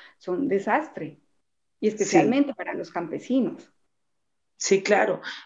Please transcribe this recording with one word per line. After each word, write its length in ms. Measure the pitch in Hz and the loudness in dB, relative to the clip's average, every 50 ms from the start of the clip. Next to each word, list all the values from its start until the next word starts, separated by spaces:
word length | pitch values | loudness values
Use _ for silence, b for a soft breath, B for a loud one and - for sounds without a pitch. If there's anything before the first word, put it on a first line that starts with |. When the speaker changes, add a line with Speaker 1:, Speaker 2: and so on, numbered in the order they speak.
| b b b b | b b b b
Speaker 1:
son 220 | - 185 180 175 | -8 -6 -4 -2
un 80 | - - | 0 0
desastre, 720 | 196 196 196 214 208 294 302 - - 190 165 147 - - _ _ _ _ _ _ _ _ _ _ _ - | 0 0 0 2 0 0 0 -2 -8 -10 -12 -12 -12 -16 _ _ _ _ _ _ _ _ _ _ _ -2
y 80 | - 214 | -2 -2
Speaker 2:
Sí. 60 | 214 | 0
Speaker 1:
especialmente 580 | - 196 - 392 370 - - 247 277 285 277 - | 0 0 2 4 4 4 4 4 2 2 0 -2
para 220 | - - 175 175 | -10 -8 -8 -8
los 160 | - 175 - | -8 -8 -8
campesinos. 840 | - 175 170 156 143 147 - - 247 269 226 - - - - _ _ _ _ _ _ _ _ _ _ _ _ _ _ _ _ _ _ | -6 -8 -6 -6 -8 -8 -4 0 0 2 2 0 -4 -8 -16 _ _ _ _ _ _ _ _ _ _ _ _ _ _ _ _ _ _
Speaker 2:
Sí, 260 | - - - 202 196 196 | -4 0 2 2 2 4
claro. 380 | - 202 190 - - 180 - B B B B B | 4 2 4 4 2 0 -4 B B B B B